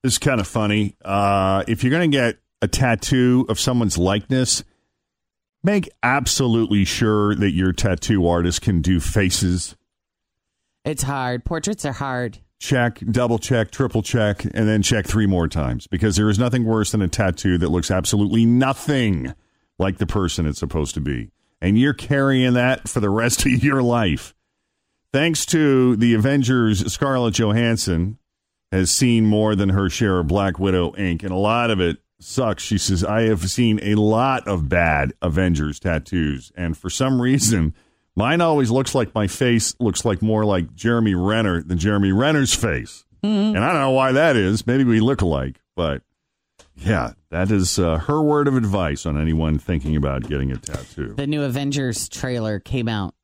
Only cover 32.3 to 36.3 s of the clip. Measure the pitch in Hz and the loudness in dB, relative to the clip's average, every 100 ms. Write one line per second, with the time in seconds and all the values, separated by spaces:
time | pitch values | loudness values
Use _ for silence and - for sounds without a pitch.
32.3 | - 117 95 - 101 - 92 95 107 113 | -2 -2 -4 -2 -2 0 -2 0 0 2
33.3 | 101 92 - 120 107 101 104 104 110 131 | 0 -2 0 0 0 0 2 2 2 0
34.3 | 131 - 92 73 87 85 76 67 - 90 | -2 -2 -4 0 2 2 2 -2 -4 -2
35.3 | 78 92 78 76 73 92 80 69 92 76 | 0 2 0 -2 -4 -4 -4 -4 -4 -2